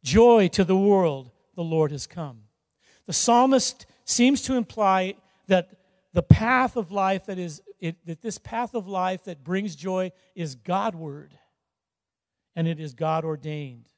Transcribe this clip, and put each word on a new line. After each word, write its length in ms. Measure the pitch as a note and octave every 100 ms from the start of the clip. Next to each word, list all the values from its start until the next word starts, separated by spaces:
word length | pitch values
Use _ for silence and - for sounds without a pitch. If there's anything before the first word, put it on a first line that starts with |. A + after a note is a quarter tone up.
Joy 460 | C3 F3+ A#3+ A#3 F#3
to 140 | -
the 120 | F3+ F#3+
world, 540 | G3+ G3 F3 C3+ B2+ _ _ -
the 80 |
Lord 280 | E3+ D#3+ D#3
has 140 | C#3+ -
come. 360 | F3 D3+ A#2 G#2 _ _ _ _ _ -
The 80 |
psalmist 720 | - - A#3+ C4 C4+ - - - _ -
seems 360 | - B3 C#4
to 120 | - C4
imply 600 | A3 - G3+ F#3+ F#3 - _ _ -
that 220 | F#3 F3 _ _ _ _
the 100 | F3
path 520 | E3+ - A3 B3+ B3 B3
of 160 | E3+
life 340 | G3+ F#3+ F#3+ G3+
that 100 | F#3
is, 240 | F3 D3+ - -
it, 180 | E3+ F3 E3
that 160 | E3
this 160 | A3+ -
path 360 | - A3+ A#3+
of 140 | A#3 F#3+
life 380 | F#3+ F#3 F#3 -
that 180 | C#3+
brings 320 | C3 F#3 G#3 D3
joy 360 | F3+ F#3 F#3 _ _ -
is 200 | E3 B2+
Godward, 840 | C#3 F#3 G#3+ F3 D#3+ C#3+ C#3+ D3 _ _ _ _ _ _ _ _ _ _ _ E3+
and 120 | E3
it 120 | D#3
is 140 | D#3
God 300 | A#2 D#3 D#3+
ordained. 680 | D#3+ D#3 D3+ D3+ C#3+ A#2 A#2